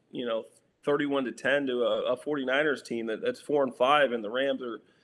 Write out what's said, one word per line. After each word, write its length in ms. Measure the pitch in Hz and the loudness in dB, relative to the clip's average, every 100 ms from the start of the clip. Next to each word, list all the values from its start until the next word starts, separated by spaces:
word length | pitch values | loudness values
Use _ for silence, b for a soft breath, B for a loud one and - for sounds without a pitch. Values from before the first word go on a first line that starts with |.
| _ | _
you 140 | - | -8
know, 200 | 120 113 - _ _ _ | -4 -4 -6 _ _ _
thirty-one 400 | - 147 143 139 | -2 0 2 0
to 60 | 123 | -2
ten 340 | 107 127 143 | -2 0 2
to 200 | 135 123 | 2 0
a, 280 | 113 110 - | 2 2 0
a 40 | 123 | -2
forty-niners 640 | 143 147 127 135 156 123 | -2 -4 0 0 2 0
team 240 | - 117 113 | -4 -6 -4
that, 160 | 110 | -4
that's 180 | 123 127 | -4 -4
four 220 | - 147 | -2 0
and 100 | 135 | 0
five, 380 | - 127 147 135 | 2 4 4 4
and 140 | 120 | 0
the 40 | 104 | -4
Rams 320 | 123 139 127 | -2 -2 -2
are, 200 | 127 113 - _ | -6 -10 -14 _